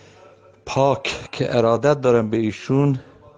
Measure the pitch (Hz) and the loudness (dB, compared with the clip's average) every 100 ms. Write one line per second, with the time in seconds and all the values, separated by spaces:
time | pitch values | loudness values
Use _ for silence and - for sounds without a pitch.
0 | - - - - - _ - 131 139 131 | -20 -20 -20 -20 -20 _ -8 0 2 0
1 | - - - - 131 120 113 117 139 143 | -4 -10 -12 -6 -2 0 2 2 2 2
2 | 127 120 110 113 110 101 - 135 143 131 | 2 2 2 -2 -2 -6 -2 0 2 0
3 | - - - | -6 -20 -20